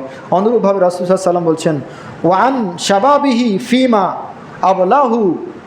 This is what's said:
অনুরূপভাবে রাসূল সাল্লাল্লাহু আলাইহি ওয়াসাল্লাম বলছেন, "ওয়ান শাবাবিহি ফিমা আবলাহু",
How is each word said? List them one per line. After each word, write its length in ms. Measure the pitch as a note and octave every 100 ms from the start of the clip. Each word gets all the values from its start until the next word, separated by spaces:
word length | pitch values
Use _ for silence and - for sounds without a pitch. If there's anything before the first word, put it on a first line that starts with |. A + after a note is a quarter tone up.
| - - -
অনুরূপভাবে 500 | F3 G#3 A#3 G3 G3
রাসূল 260 | F3+ F3+ F3+
সাল্লাল্লাহু 340 | F#3 F3+ F3+
আলাইহি 40 |
ওয়াসাল্লাম 0 |
বলছেন, 360 | E3 D#3 E3 D3+ C3 - - -
"ওয়ান 540 | E3 F#3+ A#3+ C4+ G3 E3+
শাবাবিহি 800 | - G3 C4 C#4+ C#4 A#3 B3 F#3+
ফিমা 580 | - B3+ C4 G#3+ F3 C3+ - - - -
আবলাহু", 760 | F3+ F#3+ F3+ C4+ C4 A#3 G3 C#3 - -